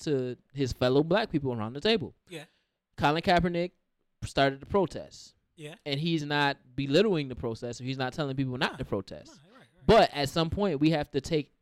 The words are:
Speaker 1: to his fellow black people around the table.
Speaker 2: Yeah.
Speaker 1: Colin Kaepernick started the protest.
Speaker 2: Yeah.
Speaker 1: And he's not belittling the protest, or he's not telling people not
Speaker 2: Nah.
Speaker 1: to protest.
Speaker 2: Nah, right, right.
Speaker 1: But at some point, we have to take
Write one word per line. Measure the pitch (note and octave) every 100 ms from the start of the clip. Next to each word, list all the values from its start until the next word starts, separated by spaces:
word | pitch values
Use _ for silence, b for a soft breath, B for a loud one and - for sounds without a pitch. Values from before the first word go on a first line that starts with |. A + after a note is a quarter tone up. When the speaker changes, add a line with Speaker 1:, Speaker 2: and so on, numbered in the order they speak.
Speaker 1:
to | E3 C3+ B2 B2 _
his | C#3 C3
fellow | - B2+ C#3
black | D#3+ G3 A3
people | D#3 C#3
around | A#2 G#2+
the | C#3
table. | G#3 A3+ A2+ - -
Speaker 2:
Yeah. | E3 D3+ _ _ _ _ -
Speaker 1:
Colin | A#3+ A#3+
Kaepernick | - F3 F3 E3+ F3+ _ _ _ _ -
started | - - C#3 C#3
the | C#3
protest. | G3+ E3+ G2+ C#2 - - _ _ -
Speaker 2:
Yeah. | D3 E3 D3+
Speaker 1:
And | C#3
he's | E3+ E3
not | D3 D3 C#3+ C#3 _ C3+
belittling | C#3 D3 A3 E3 C3+
the | A#2
protest, | A2+ A2+ A#2+ A#2+
or |
he's | B2+ C3+
not | B2+
telling | D3 C#3+ C3+
people | C3+ B2
not | F3
Speaker 2:
Nah. | -
Speaker 1:
to | B2+
protest. | G2+ - D#2 - -
Speaker 2:
Nah, | _ -
right, |
right. | - _ C3+
Speaker 1:
But | A3 F3+ D3
at | C#3+
some | E3+ E3
point, | G3 G3+ C#3
we | D#3
have | D#3+ D3
to | C#3
take | - D#3 C#3 _